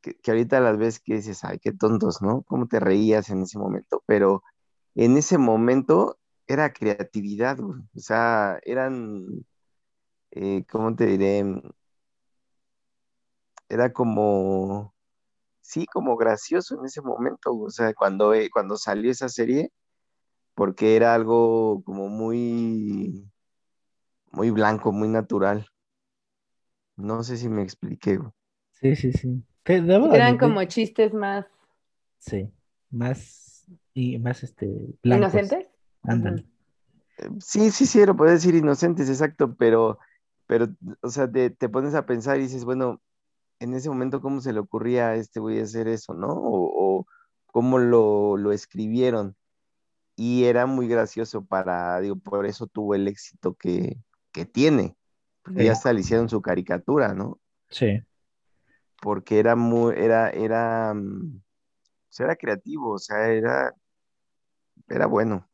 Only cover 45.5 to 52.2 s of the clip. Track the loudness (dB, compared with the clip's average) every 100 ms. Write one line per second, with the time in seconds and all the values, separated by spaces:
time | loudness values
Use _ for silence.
45.5 | -4 -6 -4 -4 -4 -8 -8 -6 -4 -2
46.5 | 0 0 0 0 0 -4 _ _ _ _
47.5 | -2 2 2 4 6 4 4 2 0 0
48.5 | -4 -6 -8 -4 0 0 0 -4 -10 _
49.5 | _ _ _ _ _ _ -8 -2 2 4
50.5 | 4 2 -2 0 0 0 -4 -8 -8 -4
51.5 | -4 -2 -4 -2 -2 -4 -6